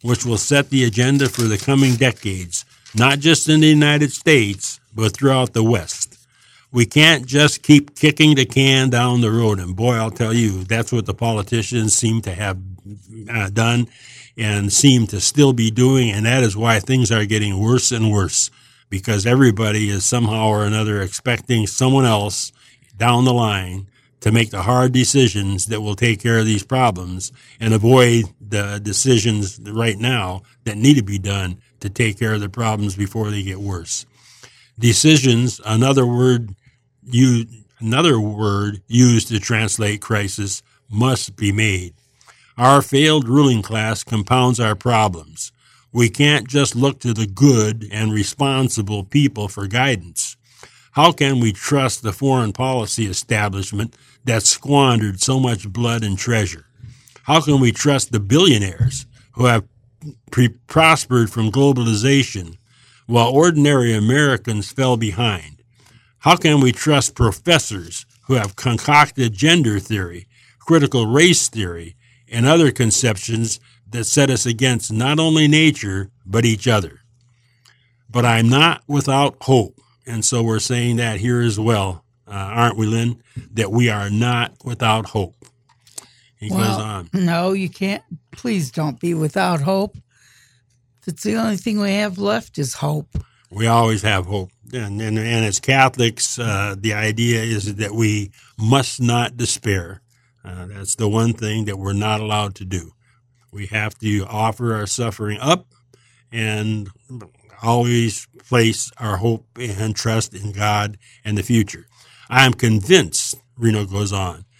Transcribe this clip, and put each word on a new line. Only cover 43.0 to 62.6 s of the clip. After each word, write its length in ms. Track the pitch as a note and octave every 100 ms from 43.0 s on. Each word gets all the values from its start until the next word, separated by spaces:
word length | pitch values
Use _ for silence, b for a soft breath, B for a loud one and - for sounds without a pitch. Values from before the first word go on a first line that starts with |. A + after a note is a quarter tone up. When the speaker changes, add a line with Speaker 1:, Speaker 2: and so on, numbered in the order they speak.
| D#3 D#3 A#2
Speaker 1:
ruling 320 | C#3 C#3 A2+
class 420 | G2+ A2 A2 A2
compounds 560 | - A2 G2 C3 B2+ A#2+
our 140 | A2
problems. 800 | G#2 B2 A2+ G#2+ E2+ - - - _ b b b
We 160 | A#2+ A#2
can't 380 | - D3 D3 B2
just 280 | C#3+ C3 A#2+
look 240 | C#3 C3+
to 120 | B2
the 140 | A2 G#2
good 600 | F#2+ C#3+ A#2 G#2+ A2 G#2
and 200 | G#2+ A2
responsible 920 | G#2+ G2+ - C#3 C3+ C3 - G2+ G#2
people 440 | F#2+ D3 C#3 G#2+ G2+
for 200 | - G2
guidance. 680 | A#2+ C3+ G#2 E2+ - - - b b b b b
How 180 | C#3+ E3+
can 280 | - C#3 C3
we 140 | A2+
trust 480 | F#2 - C#3 C3 -
the 120 | A2
foreign 400 | - C3+ C3 G#2+
policy 520 | G#2+ C3 B2+ G#2+ - G#2
establishment 920 | F2 - A2 G#2 G2 F#2+ G#2 A2+ _ b b
that 200 | A#2+ A2
squandered 800 | - - C3+ C#3+ C3 A2+ G#2 F#2
so 180 | - C3
much 320 | B2+ A2+ G#2
blood 320 | G2+ A#2+ A#2
and 140 | G#2+ F#2
treasure? 480 | A#2+ A2+ F#2 - _ _ b b b b
How 160 | - D#3
can 180 | D3 C#3
we 120 | B2
trust 400 | A2 D3 C#3 -
the 80 | A2+
billionaires 880 | G2 D3 F#3 A2 G2 - A#2+ - - b b
who 120 | - B2
have 200 | A2+ - _ _ _ D3+ - _
pre-, 260 | - A#2+ - -
prospered 640 | D#3+ D#3+ D3+ - B2 A2
from 220 | A#2+ A2
globalization 1080 | C3 C#3 B2 A#2 G#2 B2+ C#3 B2 G2 E2 E2+